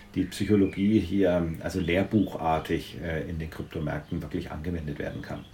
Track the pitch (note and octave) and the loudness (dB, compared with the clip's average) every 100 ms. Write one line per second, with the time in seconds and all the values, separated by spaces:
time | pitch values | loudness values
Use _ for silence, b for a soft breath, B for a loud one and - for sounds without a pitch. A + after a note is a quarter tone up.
0 | B - F2+ - G2+ G#2 F#2+ - G2+ A2 | B -2 -2 -2 4 6 6 4 4 4
1 | E2+ G2 F#2 F2 E2 D#2+ F2 F#2 E2 F2 | 4 4 4 4 0 -2 -4 -2 2 2
2 | F#2 G#2+ - - D#2+ D#2+ D2+ D#2+ - - | 4 4 2 0 0 0 0 -2 -4 -8
3 | E2+ D#2+ E2 E2 D#2+ - D#2+ - D2+ D2+ | -6 -4 -4 -6 -8 -8 -8 -4 -4 -4
4 | - E2+ D2+ F2 E2+ D2+ E2 F2 D2 D2 | -4 -6 -4 -6 -6 -8 -4 -4 -4 -6
5 | - - - D2 - | -6 -8 -8 -10 -12